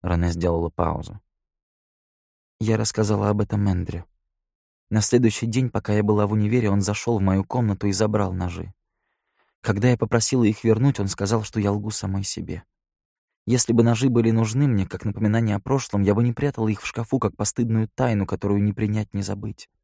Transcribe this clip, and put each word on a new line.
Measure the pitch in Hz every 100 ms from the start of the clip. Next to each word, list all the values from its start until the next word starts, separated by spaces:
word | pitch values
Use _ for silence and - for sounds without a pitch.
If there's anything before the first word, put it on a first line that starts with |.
Рене | 87 85 87
сделала | 85 87 85 85
паузу. | - 85 80 - 104 _ _ _ _ _ _ _ _ _ _ _ _ _ _
Я | 107 110
рассказала | 110 - 104 104 101
об | 104
этом | 101 101 101
Эндрю. | 90 85 87 - _ _ _ _ _ _ _ _
На | 107
следующий | 107 123 120 - 117
день, | 117 127
пока | - -
я | 104
была | 104 104 104
в |
универе, | 107 104 123 107
он | 101
зашел | 98 104 - 113
в |
мою | 95 95
комнату | 95 123 113 95 101
и |
забрал | 95 107 107 98
ножи. | 92 90 85 85 - _ _ _ _ _ _ _ _
Когда | - 101 123
я | 120
попросила | 113 117 - 131
их | 110 110
вернуть, | 113 110 135 131
он | 98
сказал, | - 98 113
что | 104 110
я | 101
лгу | 104 104
самой | - 98 98
себе. | 98 - 90 90 - _ _ _ _ _ _ _ -
Если | 123 -
бы | 117
ножи | 117 113 135
были | 120 113
нужны | 113 110 120 143
мне, | 107 92
как | - 110
напоминание | 101 107 113 113 98
о |
прошлом, | - 135 - 101
я | 98 104
бы |
не | 120
прятала | 117 143 - 110
их | 101
в | -
шкафу, | - 113 131
как | 107 -
постыдную | 104 - 117 113 110
тайну, | - 127 104 95
которую | 95 101 101
не | 104
принять, | 101 107 107 107
не | 101
забыть. | 98 101 107 - - _